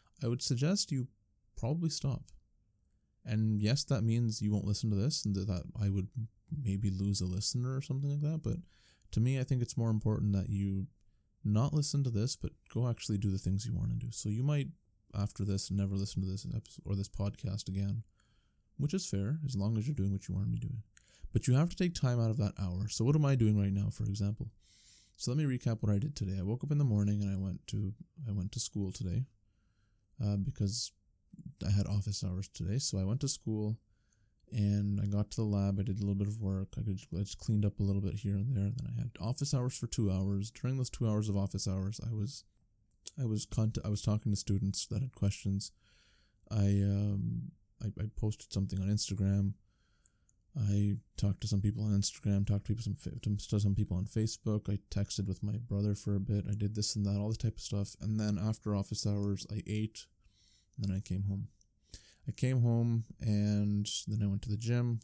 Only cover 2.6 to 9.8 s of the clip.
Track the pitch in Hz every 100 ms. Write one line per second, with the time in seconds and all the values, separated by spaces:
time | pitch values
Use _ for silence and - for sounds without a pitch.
2.6 | _ _ _ _ _ _ - 107 107 104
3.6 | 104 139 - 127 113 117 120 110 104 104
4.6 | 98 101 113 101 120 147 104 98 98 92
5.6 | - - 101 98 92 - 113 _ _ 147
6.6 | 120 98 104 95 98 98 92 92 - 123
7.6 | 127 131 - 135 143 143 147 160 - 175
8.6 | - - _ _ - - 120 135 127 131
9.6 | 117 -